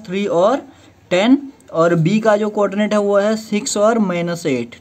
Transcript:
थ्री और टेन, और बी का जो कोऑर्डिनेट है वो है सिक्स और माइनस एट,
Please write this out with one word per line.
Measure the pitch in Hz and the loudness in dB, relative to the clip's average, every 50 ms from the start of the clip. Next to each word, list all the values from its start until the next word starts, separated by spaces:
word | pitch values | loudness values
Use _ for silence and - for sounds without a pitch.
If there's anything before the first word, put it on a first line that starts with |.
| - | -6
थ्री | - 180 196 202 196 | -8 -6 -4 -4 -2
और | 170 165 180 214 262 - - - - - - - - _ _ - | 0 2 2 2 2 0 -4 -10 -20 -20 -20 -20 -20 _ _ -4
टेन, | 185 180 202 240 262 285 - - - - _ - - | -2 0 2 4 2 2 0 -4 -18 -20 _ -6 -2
और | 160 165 175 175 170 | 0 2 2 2 2
बी | 156 170 208 220 | 2 2 2 2
का | 220 220 208 208 | 2 2 2 2
जो | 214 208 | 0 -2
कोऑर्डिनेट | 214 214 202 196 190 202 214 208 214 | -2 -2 -2 -2 0 -2 -2 0 0
है | 208 | 0
वो | 202 202 202 196 | 0 2 2 2
है | 202 214 220 214 | 2 0 0 -2
सिक्स | - - 208 208 208 - - 208 | -4 -4 -4 -4 -4 -4 -2 0
और | 208 214 233 226 | 2 2 2 2
माइनस | 208 185 175 175 170 170 175 165 - | 0 0 -2 -2 -4 -4 -4 -4 -4
एट, | 160 131 123 117 117 - - | -2 -2 -2 -4 -6 -12 -10